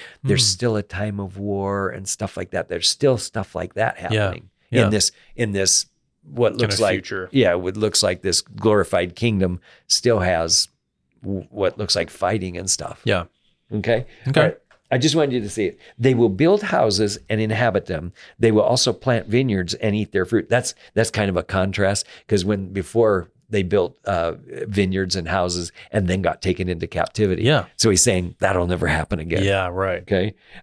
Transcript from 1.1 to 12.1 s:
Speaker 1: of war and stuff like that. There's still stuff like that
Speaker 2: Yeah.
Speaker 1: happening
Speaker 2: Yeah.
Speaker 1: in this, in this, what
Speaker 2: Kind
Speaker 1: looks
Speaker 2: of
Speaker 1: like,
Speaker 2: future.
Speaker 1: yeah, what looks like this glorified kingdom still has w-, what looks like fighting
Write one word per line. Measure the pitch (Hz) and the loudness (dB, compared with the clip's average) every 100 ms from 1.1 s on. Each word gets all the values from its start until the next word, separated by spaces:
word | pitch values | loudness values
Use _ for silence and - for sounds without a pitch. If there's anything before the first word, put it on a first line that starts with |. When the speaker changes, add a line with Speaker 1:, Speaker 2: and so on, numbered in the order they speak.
| 101 | -4
Speaker 1:
of | 98 98 | -8 -6
war | 104 98 98 98 95 | -4 -2 -2 -2 -4
and | - 98 | -6 -8
stuff | - 101 - | -6 -6 -8
like | 90 | -6
that. | 87 - | -4 -4
There's | 87 - | -2 -2
still | - 143 123 | 0 2 2
stuff | - 110 98 | -2 -8 -6
like | 85 90 | -6 -8
that | - 117 - | -2 -4 -4
Speaker 2:
Yeah. | - 107 | -2 0
Speaker 1:
happening | 101 82 - _ - | 0 -4 -12 _ -4
Speaker 2:
Yeah. | - 101 | 2 2
Speaker 1:
in | |
this, | 104 - - _ - | 2 0 -4 _ -6
in | 113 | -2
this, | 98 95 - - _ _ _ - | 0 0 0 -2 _ _ _ -10
what | 123 113 | 0 0
Speaker 2:
Kind | 110 | 2
Speaker 1:
looks | 110 98 | -2 2
Speaker 2:
of | |
Speaker 1:
like, | 104 | 0
Speaker 2:
future. | 92 - 98 92 | 0 -4 -8 -2
Speaker 1:
yeah, | 135 101 | 2 4
what | 87 90 101 | 2 0 -2
looks | 107 - | 0 2
like | 98 92 | 0 0
this | 95 85 | -2 -2
glorified | - 107 107 104 90 92 90 | -4 -2 2 4 4 0 -2
kingdom | 87 117 101 92 87 - - - | -2 0 2 0 -2 -10 -14 -2
still | - 123 110 | 0 2 2
has | 90 85 82 - - _ _ _ _ _ | 2 0 0 0 -2 _ _ _ _ _
w-, | 95 98 - | -8 -8 -6
what | - 95 - | -2 -2 0
looks | 104 | -4
like | 90 | -2
fighting | 82 | -4